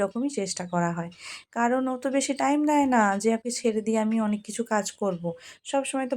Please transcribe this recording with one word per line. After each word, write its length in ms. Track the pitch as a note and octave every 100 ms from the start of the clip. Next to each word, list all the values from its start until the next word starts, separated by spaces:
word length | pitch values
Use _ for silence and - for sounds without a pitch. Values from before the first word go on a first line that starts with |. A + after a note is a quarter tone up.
রকমই 280 | G3 A#3 C#4 A3+
চেষ্টা 240 | F#3 - F3+
করা 240 | F3 E3+ E3+
হয়, 140 | E3+ - - - -
কারণ 320 | A#3 A#3+ B3+ C4
ও 80 | B3+
তো 40 | C4+ C4+
বেশি 160 | C4+ C4+
টাইম 180 | C4+ D4 D4
দেয় 220 | D4 C#4 A#3+
না 80 | G#3 G3
যে 100 | A3
ওকে 160 | A3+ A#3+
ছেড়ে 300 | A#3+ A#3 G#3+
দিয়ে 180 | G#3+ A3 A3
আমি 120 | A3+ G#3+
অনেক 140 | G#3 -
কিছু 140 | G#3+ A3+
কাজ 140 | G#3+ G3 -
করব। 220 | G3+ E3+ E3+ E3+ - - -
সব 100 | C#4 C4+
সময় 180 | C4+
তো 60 | B3+